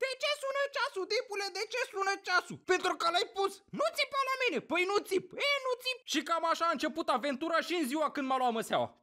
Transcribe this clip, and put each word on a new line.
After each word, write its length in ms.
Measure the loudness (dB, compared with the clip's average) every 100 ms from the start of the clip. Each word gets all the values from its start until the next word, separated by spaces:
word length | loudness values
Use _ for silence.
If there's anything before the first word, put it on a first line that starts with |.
De 80 | -4 -2
ce 100 | -2 0
sună 200 | -2 0 0
ceasul, 300 | 0 -2 -2 -2
Dipule? 320 | -2 -2 -4 -4 -4
De 60 | -4
ce 80 | -4 -4
sună 220 | -2 -2 -2
ceasul? 320 | 2 0 0 -14 2
Pentru 220 | 2 2 2
că 80 | 2
l-ai 140 | 2 0 0
pus. 140 | -2 -2 _ 0
Nu 60 | 0 2
țipa 240 | 0 0 0
la 60 | 2
mine. 160 | 2 0 0
Păi 120 | 0 2
nu 60 | 2 2
țip. 160 | -2 -2 -2 0
E, 40 | 0
nu 80 | 0 -2
țip. 140 | -4 -6 -2
Și 60 | -2 0
cam 160 | 0
așa 200 | 2 2 2
a 80 | 2
început 300 | 0 -2 0
aventura 500 | 0 0 -2 0 0 0
și 60 | 0
în 80 | 0
ziua 240 | 0 0
când 160 | 0 0
m-a 100 | 2
luat 140 | 2
măseaua. 360 | 2 0 0 0 -4